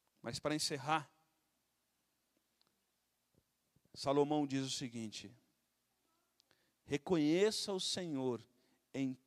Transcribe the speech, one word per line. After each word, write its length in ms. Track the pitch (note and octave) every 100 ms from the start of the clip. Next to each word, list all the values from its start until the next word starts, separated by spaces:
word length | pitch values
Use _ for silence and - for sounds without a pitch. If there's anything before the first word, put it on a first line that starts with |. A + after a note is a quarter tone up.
| _ _
Mas 180 | A#2 C3+
para 160 | D3+
encerrar, 560 | D3+ - C#3+ C3 D#3 C#3 _ _ _ _ _ _ _ _ _ _ _ _ _ _ _ _ _ _ _ _ _ _ _ _ _ _ _ _
Salomão 520 | - C#3+ C#3+ C#3+ D3+ C#3+
diz 180 | C3+ C3+
o 40 |
seguinte: 640 | - C3 A#2 A2 - G2+ A#2+ _ _ _ _ _ _ _ _ _ _ _ _ _ _
"Reconheça 880 | - C#3+ - F3 D3 E3+ G#3 - -
o 80 | F#3+
Senhor 680 | - - F3 C3+ C3 A#2 G#2+ _ _ _ _
em 220 | C3 C3+ C3